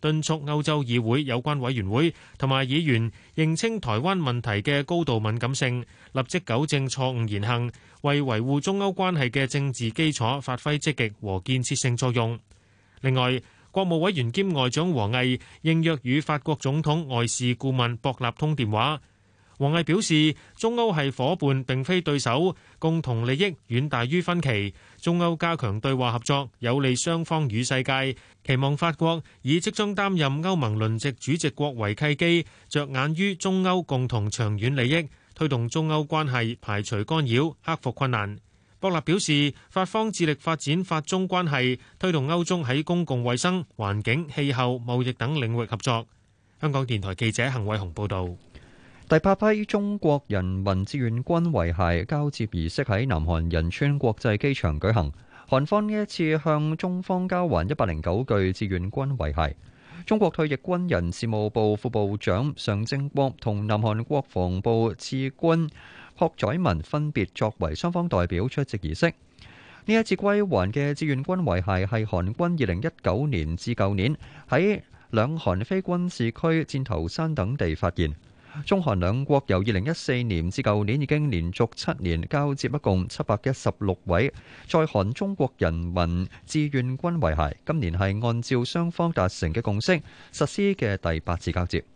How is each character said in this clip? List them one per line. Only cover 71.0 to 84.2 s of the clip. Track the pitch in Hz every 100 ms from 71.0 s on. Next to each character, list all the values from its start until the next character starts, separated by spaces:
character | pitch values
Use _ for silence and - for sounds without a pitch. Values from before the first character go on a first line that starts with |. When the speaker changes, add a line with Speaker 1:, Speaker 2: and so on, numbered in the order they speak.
| 156
Speaker 2:
願 | 135
軍 | 139 185
遺 | 160 90
骸 | 87 92 98
係 | 117
韓 | 107 92 90
軍 | 110 175 175
二 | 117
零 | 87
一 | 147 -
九 | - 95 147
年 | 117 78 85
至 | - 117
舊 | 98
年 | 98 101 156 - - -
喺 | 131 190 208 - - -
兩 | 113 117 160
韓 | - 90
非 | 107 190
軍 | 185 175 180
事 | - 117
區 | - 165 160
箭 | 143 139
頭 | 131 80 82
山 | - 160
等 | 151 98 139
地 | 87 78
發 | 87
現。 | - 82 73 - - - 151
中 | 147 196
韓 | 160 101
兩 | 87 117
國 | 139 143 -
由 | 92
二 |
零 | 104 98
一 | 110
四 | 165 - 123
年 | 120 87 85
至 | 92
舊 | 117 104
年 | 101 131
已 |
經 | 139 151 151
連 | 98 85
續 | - 117
七 | - - 147
年 | 87 82
交 | 85 147 143
接 | 139 -
一 | 143
共 | - 92 90
七 | -
百 | - 104
一 | -
十 | 127 - -
六 | 101 90
位 | - 87